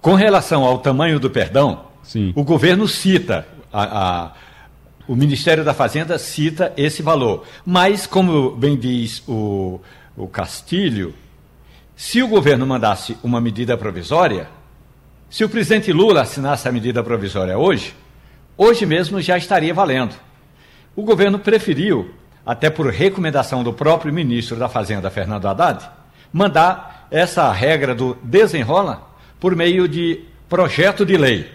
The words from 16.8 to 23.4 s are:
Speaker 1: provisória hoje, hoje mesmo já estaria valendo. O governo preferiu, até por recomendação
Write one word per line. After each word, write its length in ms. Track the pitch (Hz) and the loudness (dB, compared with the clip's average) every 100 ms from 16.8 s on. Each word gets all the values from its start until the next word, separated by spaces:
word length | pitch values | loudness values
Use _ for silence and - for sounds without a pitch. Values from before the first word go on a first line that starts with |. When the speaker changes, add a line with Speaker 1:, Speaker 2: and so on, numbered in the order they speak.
| 117 120 | -2 -4
Speaker 1:
provisória 540 | 110 117 98 98 92 98 | -2 -4 -4 -4 -4 0
hoje, 360 | 175 147 - - - - - - _ - | 0 0 -4 -18 -20 -20 -20 -20 _ 2
hoje 280 | 214 233 202 | 4 4 0
mesmo 340 | 160 165 196 | 0 -2 -4
já 180 | 156 180 | 0 -2
estaria 360 | 175 190 156 | 2 0 2
valendo. 420 | 175 185 131 120 - - _ _ _ _ - _ - | 0 0 0 -2 -8 -20 _ _ _ _ -20 _ -8
O 80 | |
governo 340 | 208 190 202 196 | 0 4 4 2
preferiu, 720 | 220 220 214 139 202 139 90 - - _ - | 2 0 0 -2 0 -2 -4 -16 -20 _ -8
até 240 | 120 151 | -2 -2
por 180 | 156 139 | 0 -4
recomendação 760 | 95 185 196 160 139 | 0 0 0 -2 -2